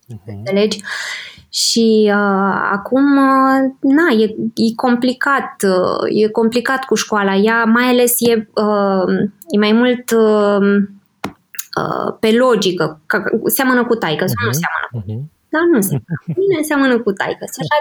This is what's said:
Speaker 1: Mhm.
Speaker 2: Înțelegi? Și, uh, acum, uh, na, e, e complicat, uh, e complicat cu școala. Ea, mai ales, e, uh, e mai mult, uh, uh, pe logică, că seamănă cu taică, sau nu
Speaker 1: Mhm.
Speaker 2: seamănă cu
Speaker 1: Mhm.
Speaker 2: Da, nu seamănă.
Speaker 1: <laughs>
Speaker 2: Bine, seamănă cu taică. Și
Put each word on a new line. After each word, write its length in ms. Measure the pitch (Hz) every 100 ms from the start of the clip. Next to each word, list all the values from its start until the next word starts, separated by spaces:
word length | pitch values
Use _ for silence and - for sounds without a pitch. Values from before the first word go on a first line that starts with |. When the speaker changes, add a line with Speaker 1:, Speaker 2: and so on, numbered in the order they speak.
| -
Speaker 1:
Mhm. 140 | 107 107 101
Speaker 2:
Înțelegi? 440 | 117 196 214 208 - - - - - - _
Și, 540 | - - 233 226 214 208
uh, 520 | 202 202 190 196 185 -
acum, 320 | 202 - 262 285 277
uh, 540 | 269 269 269 269 269 269
na, 360 | 269 285 339 220
e, 0 | 214 - 220 -
e 200 | 226 226
complicat, 800 | 247 240 254 240 - 262 - -
uh, 600 | 196 185 180 - - 208
e 40 | 214
complicat 560 | 220 226 240 226 262 -
cu 100 | 214
școala. 400 | - 214 196 196
Ea, 280 | 214 233
mai 200 | 226 233 254
ales, 300 | 247 247 -
e, 300 | 233 226 220
uh, 760 | - 208 208 196 190 185 190 202 - -
e 80 | 208
mai 140 | 214
mult, 400 | 226 247 247 -
uh, 720 | 226 220 214 202 202 202 202 202 - _ _ - - _ - - -
uh, 360 | - 62 - -
pe 120 | 220
logică, 720 | 226 254 214 190 170 156 - -
că 180 | 214 208 220 -
seamănă 400 | 247 262 247 240
cu 100 | 226
taică, 300 | 170 151 185
sau 100 | 113
nu 60 | -
Speaker 1:
Mhm. 100 | 143
Speaker 2:
seamănă 240 | 160 160 -
cu 60 | 120 98
Speaker 1:
Mhm. 200 | 110 147 _ -
Speaker 2:
Da, 100 | 311 339
nu 100 | 269
seamănă. 340 | 190 139 - 165 -
Speaker 1:
<laughs> 120 | 339
Speaker 2:
Bine, 220 | 392 320
seamănă 380 | 302 285 269 233
cu 120 | 233
taică. 340 | 196 170 - 208
Și 140 | - - 294